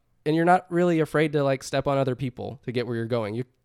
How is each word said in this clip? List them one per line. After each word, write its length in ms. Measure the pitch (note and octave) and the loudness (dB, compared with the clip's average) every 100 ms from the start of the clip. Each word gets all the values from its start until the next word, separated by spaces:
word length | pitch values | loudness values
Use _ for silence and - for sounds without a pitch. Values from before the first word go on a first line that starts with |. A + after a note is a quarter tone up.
| _ _ - | _ _ -2
and 120 | D#3+ | 2
you're 80 | E3+ | 4
not 200 | F3+ - | 4 2
really 300 | E3+ F3 E3 | 0 2 2
afraid 320 | D3+ D3+ D#3 | 2 0 0
to, 100 | D3 | 2
like, 200 | C#3 C3+ | 0 -2
step 220 | - C#3 C#3+ | -2 -4 0
on 120 | C#3 | 0
other 180 | C3 A#2+ | 0 -2
people 460 | B2 - G2+ - | -6 -8 -10 -10
to 80 | - | -6
get 160 | A#2+ A#2+ | -4 -4
where 80 | A#2 | -4
you're 100 | A2+ | -2
going. 260 | A#2 G#2 A2+ | -2 -2 -6
You 80 | - _ | -8 _